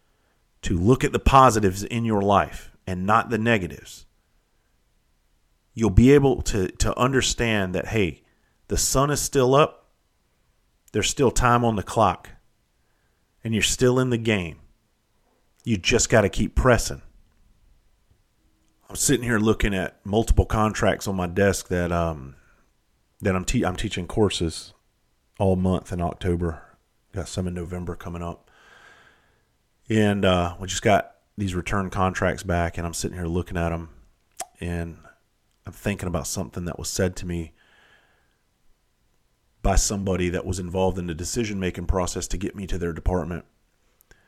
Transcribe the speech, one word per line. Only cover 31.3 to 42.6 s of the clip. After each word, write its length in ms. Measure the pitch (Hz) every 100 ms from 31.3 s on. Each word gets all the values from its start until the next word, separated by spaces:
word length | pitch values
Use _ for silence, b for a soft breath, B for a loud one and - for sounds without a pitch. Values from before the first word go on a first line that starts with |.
| -
these 180 | 98 87
return 340 | - 104 92
contracts 540 | 101 95 92 92 -
back, 340 | 92 87 85 -
and 80 | 85
I'm 80 |
sitting 240 | 82 - 90
here 100 | 85
looking 300 | 87 85 87
at 140 | 85
'em, 180 | 82 80 - _ _ _ - - -
and 380 | 85 87 85 80 - _ _ _ _ _ -
I'm 80 |
thinking 340 | - 107 98 92
about 200 | 85 -
something 380 | - 73 - 87
that 140 | -
was 100 | -
said 260 | - 95 90
to 80 | 87
me 280 | 87 80 b b b b b b b b b b _ _ _ _ _ _ _ _ _ _ _
by 140 | 101 92
somebody 540 | - 101 98 90 90
that 160 | 87 -
was 140 | 92
involved 380 | 87 92 95 92
in 100 | 87
the 60 |
decision-making 720 | 80 87 - 110 101 92 95 85
process 420 | 95 87 95 -
to 100 | 87
get 180 | 95
me 100 | 101